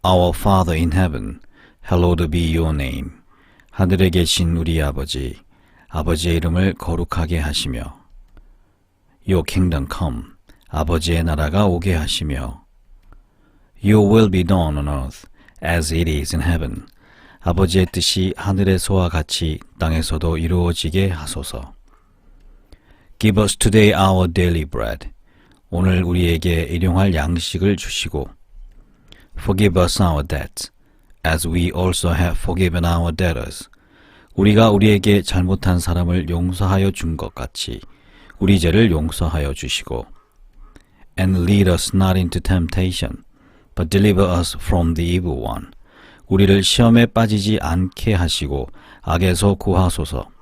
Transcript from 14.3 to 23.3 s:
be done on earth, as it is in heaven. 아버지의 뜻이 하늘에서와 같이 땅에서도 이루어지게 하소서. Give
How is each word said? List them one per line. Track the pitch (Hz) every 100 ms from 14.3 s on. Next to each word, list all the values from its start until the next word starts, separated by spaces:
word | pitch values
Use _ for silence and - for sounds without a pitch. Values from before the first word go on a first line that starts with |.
be | 92
done | 87 95 80 73
on | 73
earth, | 71 65 - - - - -
as | 80 85 78
it | 80 82
is | 73 73 82
in | 76
heaven. | 85 - - - _ _ _ - -
아버지의 | 95 85 92 95 90
뜻이 | - - - 92 -
하늘에서와 | 104 95 98 92 - 95 87
같이 | 82 - - 80 76 - -
땅에서도 | 80 80 78 78 82 80
이루어지게 | 82 90 87 82 82 87 98
하소서. | 82 73 - 65 - - - _ _ _ _ _ - - - _ - _ _ _ -
Give | 107